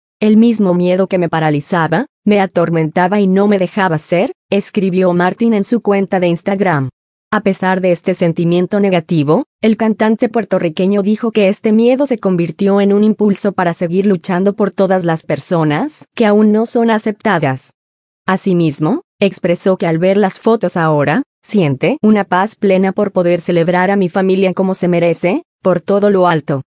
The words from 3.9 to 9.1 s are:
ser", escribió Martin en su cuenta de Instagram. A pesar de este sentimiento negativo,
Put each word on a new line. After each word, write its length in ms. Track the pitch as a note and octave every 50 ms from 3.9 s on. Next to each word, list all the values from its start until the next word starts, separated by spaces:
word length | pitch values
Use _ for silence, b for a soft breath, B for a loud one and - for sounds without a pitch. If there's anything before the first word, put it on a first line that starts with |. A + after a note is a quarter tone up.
| D#3+ D#3
ser", 340 | - - F3 E3+ A3 D#4 F#4 _ _ -
escribió 640 | G3 G3+ G3 - - G#3+ F#3 F#3+ F3 F#3 F#3 F#3 F3
Martin 420 | F3 F3+ F#3 G3 - A#3 A#3 A3+
en 80 | G3+ G3
su 180 | - A#3+ A3+
cuenta 380 | - G#3 G3+ G3 G3 - - F#3
de 80 | F3+
Instagram. 640 | F3 E3+ E3+ - G3 G3+ F#3+ G3+ F#3 D#3+ C#3+ C3+ C3 - _ _ _ _ _ _ -
A 120 | - G#3+ -
pesar 400 | G3+ F#3 - F#3+ F#3 F#3+ F#3+ F#3
de 100 | F#3 F3
este 220 | - - F#3+ F3+
sentimiento 680 | - F#3 E3+ E3 F3 E3+ E3+ F3 F3+ F3+ F3+ - G3+
negativo, 640 | G3+ G3 F3+ E3+ D#3+ -